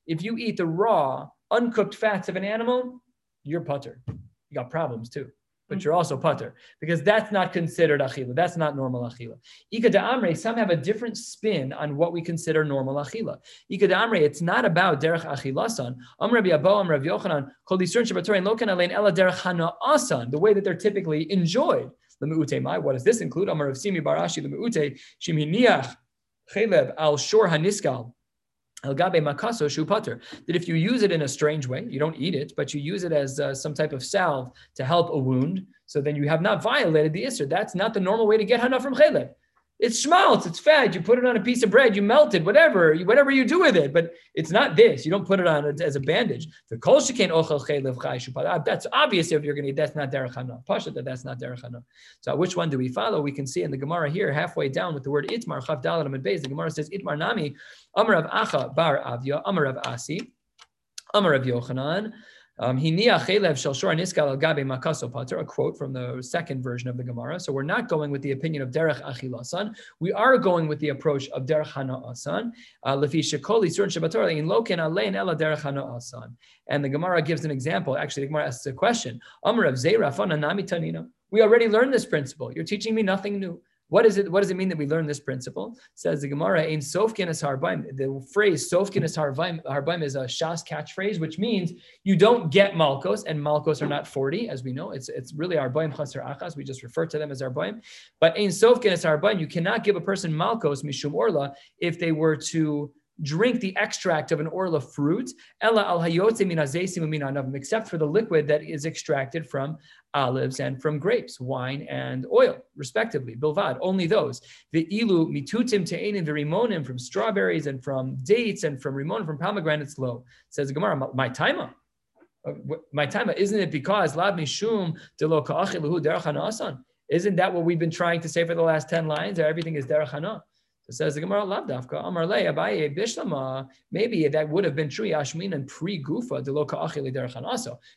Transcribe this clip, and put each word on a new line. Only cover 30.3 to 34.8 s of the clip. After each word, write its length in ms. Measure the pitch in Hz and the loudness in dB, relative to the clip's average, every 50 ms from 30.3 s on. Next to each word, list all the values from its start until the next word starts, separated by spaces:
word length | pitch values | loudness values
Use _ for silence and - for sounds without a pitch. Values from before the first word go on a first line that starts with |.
| - - - | -20 -12 -6
That 100 | - 170 | -2 -2
if 100 | 170 - | -2 0
you 80 | 170 165 | 0 0
use 280 | 160 165 220 254 240 | 2 2 2 2 2
it 100 | 208 185 | 2 2
in 80 | 170 160 | 2 0
a 80 | 147 127 | -2 -2
strange 380 | - - 156 147 156 151 135 | -2 0 0 0 0 0 -4
way, 200 | 123 127 - 220 | -4 -6 -6 -6
you 120 | 233 139 135 | -6 -4 -2
don't 180 | 151 160 160 | -2 -2 -2
eat 180 | - 135 190 170 | -2 -4 -2 -2
it, 200 | 131 151 156 - | -2 -4 -6 -4
but 160 | - 143 139 | -6 -4 -4
you 80 | - 147 | -4 -6
use 240 | 143 156 202 196 185 | -6 -4 -4 -4 -2
it 80 | 165 | 0
as, 260 | 156 147 139 135 131 147 | 0 0 0 -2 -2 -4
uh, 160 | 143 135 135 | -4 -4 -4
some 200 | 127 - 156 139 | -6 -6 -6 -2
type 180 | 143 156 147 | -2 -2 -2
of 100 | 143 123 | -4 -6
salve 500 | - - - 190 185 165 143 131 123 123 - - - _ - | -6 -2 0 0 2 2 0 -2 -6 -10 -14 -20 -20 _ -8
to 100 | - | -6